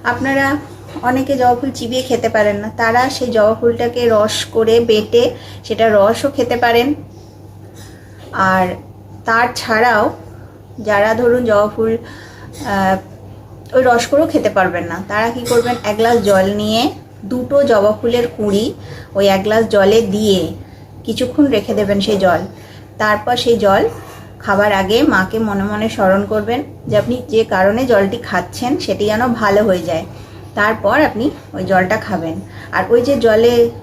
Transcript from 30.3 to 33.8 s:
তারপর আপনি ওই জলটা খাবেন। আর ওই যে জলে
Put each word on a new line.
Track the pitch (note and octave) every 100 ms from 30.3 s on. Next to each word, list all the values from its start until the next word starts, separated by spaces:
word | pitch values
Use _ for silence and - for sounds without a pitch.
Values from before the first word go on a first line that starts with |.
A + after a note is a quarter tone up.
| - -
তারপর | - G#3 A3+ G3+ C4
আপনি | D4 G#3 C4+ - -
ওই | -
জলটা | F#3 F#3+ F#3 G#3+
খাবেন। | G#3+ F3+ E3 E3 - - -
আর | F3 F#3+
ওই | A#3
যে | B3 C4+
জলে | A3+ G#3+ A#3 A#3+ A#3 -